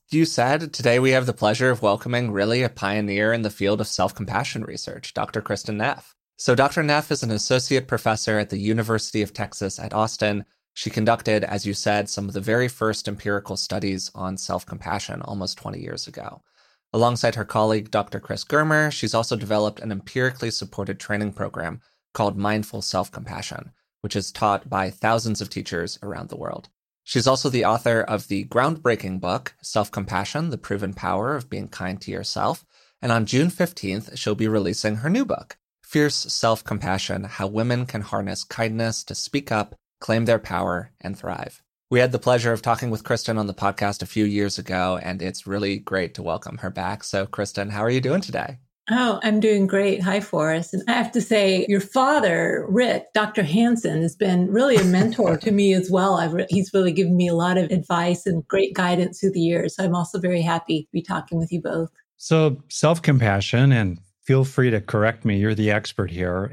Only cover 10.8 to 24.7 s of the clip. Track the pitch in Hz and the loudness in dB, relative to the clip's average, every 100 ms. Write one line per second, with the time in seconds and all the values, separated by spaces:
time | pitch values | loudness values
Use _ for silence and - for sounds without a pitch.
10.8 | 110 113 110 113 - 107 104 101 101 98 | -6 0 2 2 2 0 0 -4 -4 -4
11.8 | 107 104 101 - 98 95 104 117 127 - | 0 0 -2 -6 -6 -6 0 0 0 0
12.8 | 110 107 - 101 101 101 - 92 - 98 | -2 -2 -6 -6 -4 -4 -4 -8 -4 -4
13.8 | 98 95 - - 92 95 - 92 - - | -4 -4 -8 -8 -8 -8 -4 -6 -6 -12
14.8 | - 98 - 87 87 98 95 - 104 90 | -6 -6 -6 -10 -8 -6 -6 -8 -10 -10
15.8 | 85 - - - - - _ _ _ _ | -10 -10 -12 -12 -14 -16 _ _ _ _
16.8 | - 110 120 120 120 110 101 110 107 110 | -4 2 2 4 0 0 -2 0 2 0
17.8 | 107 107 101 110 - 107 - 147 156 156 | 0 -2 -2 -8 -8 -10 0 0 2 2
18.8 | 151 143 110 113 117 117 101 107 104 - | 2 -2 -2 0 0 -4 0 0 0 -2
19.8 | 110 98 - 131 127 127 117 - 95 - | -8 -8 -6 -2 -2 -2 -6 -6 -8 -8
20.8 | 95 95 - 104 104 98 101 - 85 120 | -8 -8 -4 -4 -4 -4 -8 -6 -8 -10
21.8 | _ _ _ - 104 98 104 107 104 107 | _ _ _ -2 0 0 -2 -2 -4 -8
22.8 | - 92 - - - - - - - _ | -4 -2 -4 -8 -12 -10 -10 -12 -14 _
23.8 | _ _ 104 104 - - 107 98 - | _ _ -6 -4 -6 -2 0 0 -2